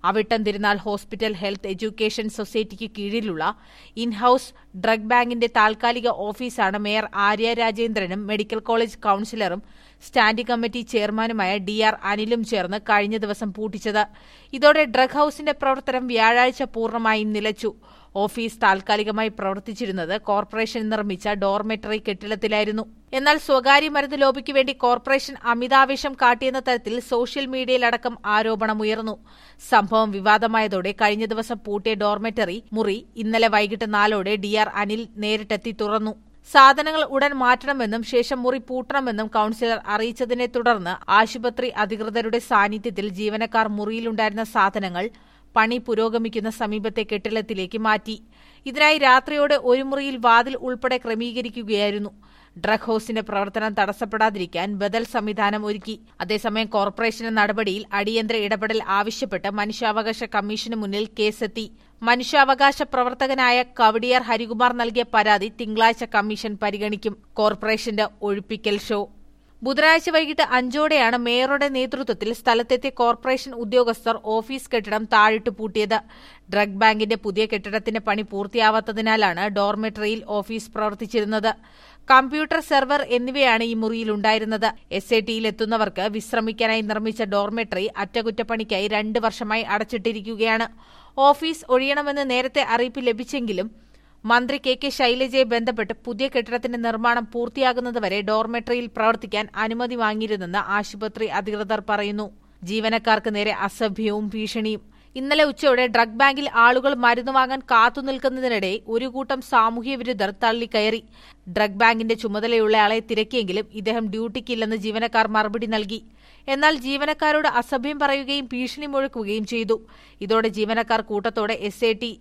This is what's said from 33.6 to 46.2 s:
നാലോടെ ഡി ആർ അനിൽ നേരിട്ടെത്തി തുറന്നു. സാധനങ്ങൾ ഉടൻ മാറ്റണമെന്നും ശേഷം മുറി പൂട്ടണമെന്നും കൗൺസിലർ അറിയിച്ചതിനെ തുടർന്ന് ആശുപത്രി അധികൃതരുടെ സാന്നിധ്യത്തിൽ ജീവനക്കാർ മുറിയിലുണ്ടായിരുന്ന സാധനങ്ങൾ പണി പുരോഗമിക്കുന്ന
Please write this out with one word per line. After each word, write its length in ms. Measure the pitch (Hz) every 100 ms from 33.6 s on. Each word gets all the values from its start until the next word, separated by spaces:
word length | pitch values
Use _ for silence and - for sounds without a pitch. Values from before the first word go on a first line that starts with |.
| 208 208 226
നാലോടെ 460 | 214 208 214 190 208
ഡി 180 | 202 214
ആർ 160 | 214 196
അനിൽ 260 | 208 220 226 202
നേരിട്ടെത്തി 560 | 208 214 214 208 233
തുറന്നു. 400 | 202 208 214 214 214 - - -
സാധനങ്ങൾ 540 | 277 269 269 302 320 302
ഉടൻ 260 | 269 285 277
മാറ്റണമെന്നും 680 | 247 247 262 269 226 226
ശേഷം 360 | 220 247 240 262
മുറി 180 | 247 262
പൂട്ടണമെന്നും 640 | 262 254 247 277 262 214 220
കൗൺസിലർ 520 | 220 214 220 233 226 -
അറിയിച്ചതിനെ 600 | 208 226 233 247 247 247
തുടർന്ന് 480 | 240 233 220 175 185 -
ആശുപത്രി 580 | 196 220 254 240 240 247 202
അധികൃതരുടെ 640 | 208 214 220 220 226 233
സാന്നിധ്യത്തിൽ 680 | - 220 202 214 233 185 202
ജീവനക്കാർ 560 | 185 208 214 226 226 220
മുറിയിലുണ്ടായിരുന്ന 760 | 208 208 226 233 220 220 208 220
സാധനങ്ങൾ 580 | 226 196 208 190 175 214 - _ _ _ -
പണി 220 | 220 240
പുരോഗമിക്കുന്ന 720 | - 220 220 233